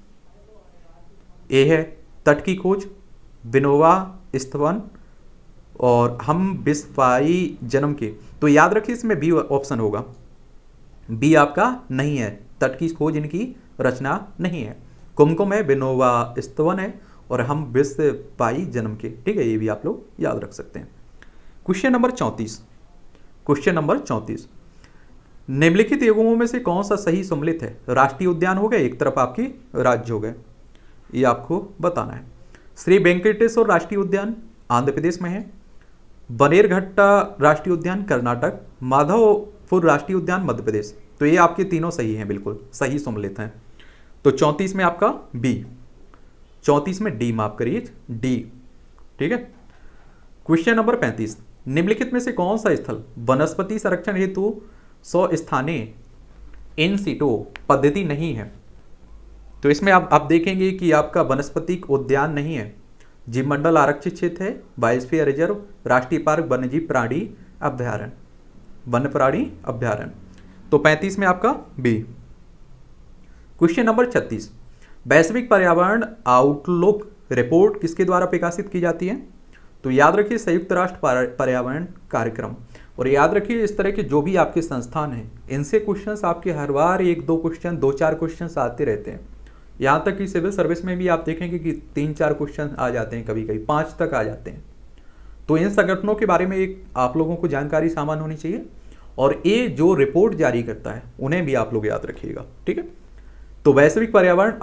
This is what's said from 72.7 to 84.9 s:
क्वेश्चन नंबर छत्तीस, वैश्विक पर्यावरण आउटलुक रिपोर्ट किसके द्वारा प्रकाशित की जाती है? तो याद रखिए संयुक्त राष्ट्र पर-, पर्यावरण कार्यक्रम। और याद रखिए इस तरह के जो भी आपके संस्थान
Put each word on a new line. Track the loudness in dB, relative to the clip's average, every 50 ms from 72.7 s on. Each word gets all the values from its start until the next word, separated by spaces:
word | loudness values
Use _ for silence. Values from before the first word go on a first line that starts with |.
| -20 -20 -20 -20 -20 -20 -20 -20 -20 -20 -20 -20 -20 -20 -20 -20 0 2
क्वेश्चन | 2 2 4 2 2
नंबर | 2 4 2 2 2
छत्तीस, | 2 -2 -2 -2 -6 -8 -8 -12 -16 -20 -20 -20 -20 -20 -20 -20 -20 -16 -2
वैश्विक | 4 6 6 6 4 2 -2 2 2
पर्यावरण | 4 4 6 4 4 4 4 4 2 0 -2 -4 -8 -6 0
आउटलुक | 4 6 6 6 4 2 0 -2 -2 0 2 4 2 2 2 -4 -12 -20 -20 -10 -2
रिपोर्ट | -2 0 0 2 4 4 4 4 2 -2
किसके | -4 -4 -2 -2 0
द्वारा | 2 2 2 2
प्रकाशित | 0 0 -2 -2 -2 -4 -6 -8 -6
की | -4 -2
जाती | -2 -2 -2 -2 -4
है? | -6 -6 -6 -10 -16 -20 -20 -20 -20 -20 -20 -20 -20 -20 -10 -4
तो | 0
याद | 4 6 6 6 6
रखिए | 4 2 0 -2
संयुक्त | -2 0 0 -2 -2 0 -2
राष्ट्र | -2 0 0 -2 -4 -2
पर-, | 0 0 2 2 0 -2 -2 -2
पर्यावरण | -2 0 0 0 -2 -4 -6 -6 -8 -10 -12 -18 -12 -6
कार्यक्रम। | -4 -4 -2 -4 -4 -6 -10 -10 -12 -14 -18 -20 -20 -20 -20 -18 -8 -4
और | 0
याद | 2 4 4 4 4 2
रखिए | 0 0 -2 -2 -2 -2
इस | -2 -2
तरह | -2 -2 -2
के | -2 -2 -2
जो | 0 0 0
भी | 0 2 2
आपके | 2 0 2 0 -4
संस्थान | -4 -4 -6 -8 -8 -6